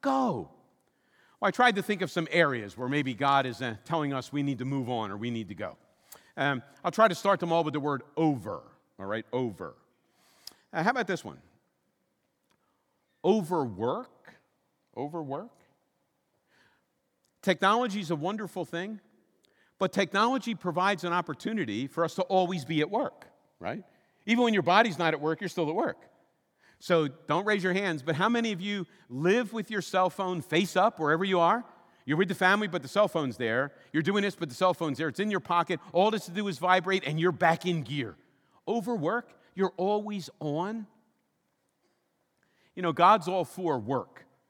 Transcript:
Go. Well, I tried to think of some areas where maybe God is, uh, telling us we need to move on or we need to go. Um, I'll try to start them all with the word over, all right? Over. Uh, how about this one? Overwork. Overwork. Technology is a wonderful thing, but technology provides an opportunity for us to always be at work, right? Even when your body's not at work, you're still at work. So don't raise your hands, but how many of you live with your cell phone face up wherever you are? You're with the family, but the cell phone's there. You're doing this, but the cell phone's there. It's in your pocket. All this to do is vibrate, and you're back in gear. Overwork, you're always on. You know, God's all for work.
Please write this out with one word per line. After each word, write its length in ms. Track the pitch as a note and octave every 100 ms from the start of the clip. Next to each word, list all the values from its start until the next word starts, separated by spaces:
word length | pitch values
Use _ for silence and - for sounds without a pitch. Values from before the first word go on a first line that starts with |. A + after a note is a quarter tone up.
Go. 500 | C#4 C4+ B3+ C3+ E2+ - _ _ _ _ _ _ _ _
Well, 80 | G3+
I 40 |
tried 240 | F#3 B3 G3+
to 40 |
think 220 | F#3+ G#3
of 80 | E3+
some 160 | - D#3
areas 480 | D#3 D#3 B2 G2+ F#2+
where 100 | B2
maybe 280 | C#3+ C3 A#2
God 320 | C#3 C#3 C3
is, 140 | A2+
uh, 160 | B2+ G#2+ -
telling 280 | E3 D3
us 180 | C3+ B2+
we 120 | C#3+
need 160 | C#3+ B2+
to 60 | C3
move 220 | C#3 A#2+
on 220 | A#2+ G#2+
or 80 | G2+
we 140 | A#2+
need 160 | A#2 G2+
to 80 | F#2+
go. 220 | G2 - _ _ _ - _ -
Um, 240 | C#3+ C3+ - - F3+
I'll 60 |
try 160 | E3+ A3
to 80 | E3+
start 240 | G3 F#3+
them 120 | F3
all 120 | E3
with 100 | D#3
the 60 | D#3
word 240 | C#3+ C#3 - -
over, 460 | D#3+ C3+ G2 E2 - _ _ _
all 60 | F#2+
right? 200 | A2 A2
Over. 400 | B2 B2 F2 E2+ - _ _ _ _ _ _ - _ _
Uh, 120 | -
how 80 | F3
about 160 | C4 G#3
this 180 | F3 G#2
one? 160 | C2+ _ _ _ _ _ _ _ _ _ _ _ _ _ _ _ _ _ _
Overwork. 1120 | E3+ A3 D#3+ F3 C3 F#2 A#2 F#3 B3+ _ - - _ _ _ _ _ -
Overwork. 600 | C#3+ E3 D3 C#3 A3+ _ _ _ _ _ _ _ _ _ _ _ _ _ _ _ _ _ _ _
Technology 580 | - F3+ G3 A3 B3 G3
is 120 | E3
a 40 | D#3+
wonderful 480 | E3 G#3 G#3 -
thing, 360 | F3 E3+ F#3+ G#3 _ _ _ _ _ _ _ _
but 120 | F#3+
technology 600 | - F#3 G3 A3+ C4+ -
provides 500 | G#3 F3+ E3 F#3 G3+
an 100 | F3+
opportunity 720 | F3 F3 D3+ - A3 C3+ G#2 C3+
for 180 | - E3
us 80 | -
to 60 |
always 400 | F3+ F#3+ F3+ F3+
be 180 | C3+ D#3+
at 100 | D#3
work, 360 | G#3 C#4+ - - _ _ _
right? 240 | E2+ B2 F#3 _ _ _ -
Even 200 | A#3 A#3+
when 80 |
your 100 | G#3+
body's 340 | E3 F#3+ A#3 E3
not 160 | E3
at 60 | D#3
work, 220 | D3 D#3+
you're 80 | F#3+
still 180 | - D3+
at 80 | E3+
work. 320 | D#4+ - - _ _ _ _ _ _ _
So 280 | - E3+ D3+
don't 380 | C3+ - D#3 G3+
raise 180 | G#3
your 100 | F#3
hands, 280 | F3+ G3+ D#3
but 140 | C3+ D3+
how 140 | G3+
many 240 | A#3 A3+
of 80 | G3
you 260 | G3 G3+ F3 _ _
live 440 | B2 E3 A3+ A#3
with 160 | A3+ G3+
your 120 | G#3+
cell 280 | E3+ F#3 F#3
phone 320 | - F#3+ F3+
face 360 | - D#3 G3 F#3
up 220 | G3+ A3
wherever 260 | D#3 E3 G3
you 140 | F#3
are? 260 | E3+ A3+ A#3+ - _ _ -
You're 120 | D3+
with 100 | F#3+
the 80 | -
family, 320 | F#3 G3+ G#3
but 140 | E3+
the 60 | C3
cell 200 | G3 G#3
phone's 300 | E3+ C#3+ A2
there. 360 | A#2 A2+ C#3 - -
You're 120 | D3+
doing 200 | D#3+ G3+
this, 120 | G3+ F#3+
but 140 | E3
the 60 | B2
cell 180 | F#3
phone's 240 | F3 D#3+ C3
there. 100 | D#3
It's 120 | C3
in 120 | G#3
your 80 | G3
pocket. 400 | - E3+ E3 E3 -
All 200 | E3+ G3+
this 140 | G#3+ -
to 60 |
do 160 | F3 G3+
is 100 | D3
vibrate, 460 | F3 F#3 F3+ F#3+ C#3+
and 140 | D3+
you're 120 | E3+
back 340 | D3 E3+ E3 F3+
in 180 | E3+
gear. 320 | B2 C#3+ A2+ E2+ _ _ _ _ -
Overwork, 680 | A3+ G#3+ A#3 - A#3 - _ _ -
you're 180 | F#3+ -
always 520 | F#3 G#3 G#3 G#3 D#3+ -
on. 480 | D3+ D3 F#3 A3+ G3+ _ _ _ _ _ _ _ _ _ _ _ _ _ _ _ _ _ _ -
You 60 |
know, 120 | F3
God's 340 | D#3 F3 G#3+ D#3+
all 180 | F#3 E3
for 340 | - F3 C3+
work. 460 | G#2 C3 G2 - - _ _